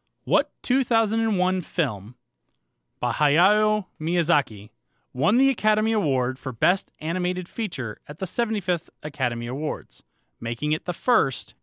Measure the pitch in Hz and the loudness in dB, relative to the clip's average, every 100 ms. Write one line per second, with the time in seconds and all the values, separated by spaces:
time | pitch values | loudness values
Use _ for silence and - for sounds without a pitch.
0 | _ _ - 185 - _ - 262 254 226 | _ _ 0 0 0 _ 0 0 2 2
1 | 214 226 226 196 180 185 - - 147 104 | 2 0 0 2 2 0 -4 -2 -2 -2
2 | 101 117 _ _ _ _ _ _ _ - | -10 -16 _ _ _ _ _ _ _ -6
3 | 123 113 147 147 185 214 214 214 - - | -4 0 2 4 4 4 2 0 -4 -6
4 | 160 175 156 156 - 104 107 _ _ _ | -2 0 2 2 0 -8 -14 _ _ _
5 | _ 123 156 240 269 262 214 214 220 226 | _ -2 2 4 2 2 2 2 2 2
6 | 160 131 123 131 135 120 156 190 - - | 2 2 0 -2 -6 0 2 2 -2 -10
7 | 156 180 180 180 170 - 220 - 117 - | -4 -2 -2 -4 -6 -6 -6 -4 -6 -6
8 | - 151 185 - 226 214 - 175 - - | -10 -8 -6 -2 -2 -2 -2 -2 -4 -12
9 | 156 - 127 117 120 135 156 101 - - | -10 -4 -2 -2 -4 -4 -4 -4 -8 -20
10 | - _ _ - 117 120 151 156 - 170 | -20 _ _ -10 -6 -4 -2 -2 -4 -6
11 | - 226 143 - - - | 2 2 2 -2 -12 -16